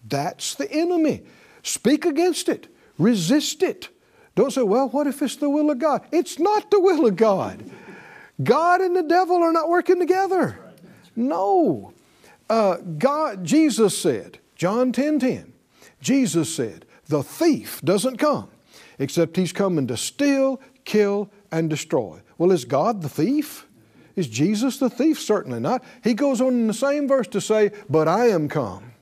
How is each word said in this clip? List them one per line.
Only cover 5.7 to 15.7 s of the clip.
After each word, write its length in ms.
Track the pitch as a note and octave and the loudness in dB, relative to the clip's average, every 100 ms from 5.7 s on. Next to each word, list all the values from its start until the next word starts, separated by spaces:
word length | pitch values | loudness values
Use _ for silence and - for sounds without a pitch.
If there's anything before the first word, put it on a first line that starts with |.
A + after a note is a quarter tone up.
| C4 | 0
God?" 240 | D#4 B3 - | 0 -2 -2
It's 280 | D#4+ - - | -2 -2 -2
not 320 | F4+ G#4 G#4 | 0 0 2
the 80 | G4+ | 2
will 260 | F#4 D#4+ | 4 4
of 100 | B3 | 2
God. 480 | E3+ A3 F#3 G#2+ - - - - - - - - - | 4 2 2 -4 -8 -18 -20 -20 -20 -20 -20 -18 -4
God 400 | C3 C4 E4+ F4+ | 0 2 4 2
and 140 | F#4 | 2
the 80 | F4+ | 0
devil 340 | D#4 E4+ E4+ F4+ | 2 2 2 2
are 140 | E4+ | 2
not 180 | E4 D#4 | 2 2
working 300 | F4 F4 F4+ | 0 2 0
together. 600 | D#4+ F#4 F#4+ F#4 G3 G2 - - - - _ | 2 0 2 0 -2 -4 -20 -20 -20 -20 _
No. 760 | - B3+ E4+ G4 F#4+ C#4 A#2+ F#2+ _ _ _ - _ - | -6 -4 -2 2 2 2 -2 -8 _ _ _ -20 _ -2
Uh, 280 | A3+ G3+ E3+ | 2 2 0
God, 680 | F3+ D#3 B3+ D4 D4+ G3 | -6 0 0 2 -2 -4
Jesus 540 | E3+ D4+ D#4 A3 G#3 - | 0 2 4 4 2 2
said, 420 | F3 A2 D#2+ - _ | -2 -2 -8 -20 _
John 360 | - F3 A3 B3+ | -4 -2 0 0
ten 280 | A#3+ D4 D4+ | 0 0 0
ten, 340 | B3+ B2 - _ _ | 0 -4 -10 _ _